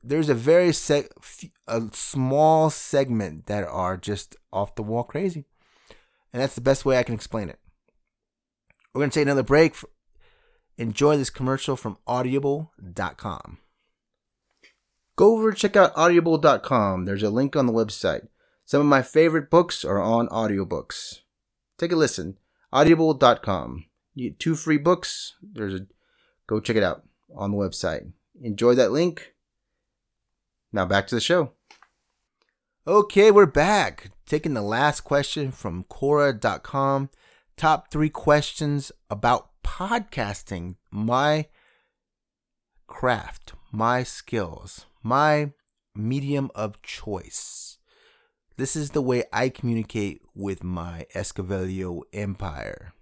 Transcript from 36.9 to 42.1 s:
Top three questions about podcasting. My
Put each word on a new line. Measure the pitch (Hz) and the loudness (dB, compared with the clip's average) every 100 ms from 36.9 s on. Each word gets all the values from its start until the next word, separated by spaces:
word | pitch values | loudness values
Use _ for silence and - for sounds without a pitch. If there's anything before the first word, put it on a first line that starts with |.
| 139 139 _ _ _ _ - | 0 -4 _ _ _ _ -2
Top | 160 156 - | 0 0 -2
three | 151 156 | -2 -2
questions | - - 147 143 - 147 143 - - - | 0 4 4 2 -6 -4 -4 -6 -16 -12
about | 104 117 123 - _ | -2 2 2 -2 _
podcasting. | - - 190 233 202 - 104 98 - 92 87 90 _ | -8 -6 -4 -4 -4 -6 -6 -6 -10 -10 -10 -14 _
My | 104 110 127 147 151 151 _ _ _ _ _ _ | -6 0 2 4 2 -2 _ _ _ _ _ _